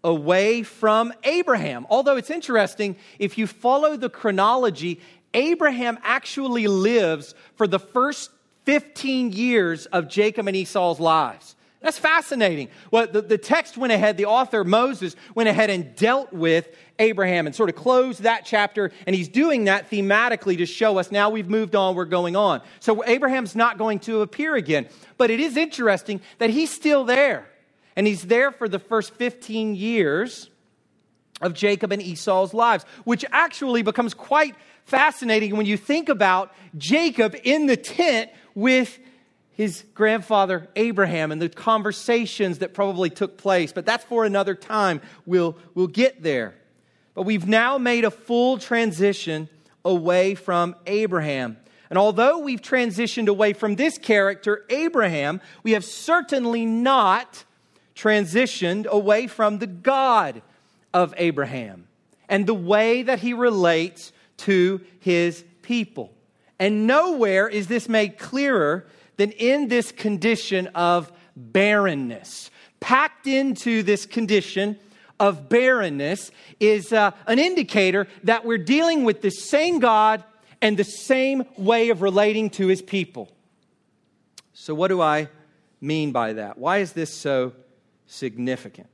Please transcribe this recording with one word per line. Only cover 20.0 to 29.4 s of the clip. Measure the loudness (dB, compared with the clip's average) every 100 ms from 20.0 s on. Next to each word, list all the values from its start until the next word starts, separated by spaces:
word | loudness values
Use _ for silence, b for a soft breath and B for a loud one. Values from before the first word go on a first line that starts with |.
| 2 2 2 -2 -2 -2
to |
show | -4 0 2 2
us | 0
now | 0 0
we've | 0 -2
moved | -2 0
on, | 0 0 -2
we're |
going | -2 -2 0 0
on. | 2 0 B B
So | -2 0
Abraham's | 2 2 2 -2 -4 0
not | 0 0
going | -4 -4
to | -4 -2
appear | -2 -4 -2
again. | -2 0 -2 -2 B B _
But | 2
it | 2
is | -2 -2
interesting | -2 0 0 0 -2 -10 B B
that | 0
he's | 0 -2
still | -2 2 2
there, | 2 2 2 0 -8 _ _ b b 0
and | 0
he's | 0 0
there | 2 2
for | -2 -6
the | -6
first | -2 -4 -4
fifteen | -6 -6 -6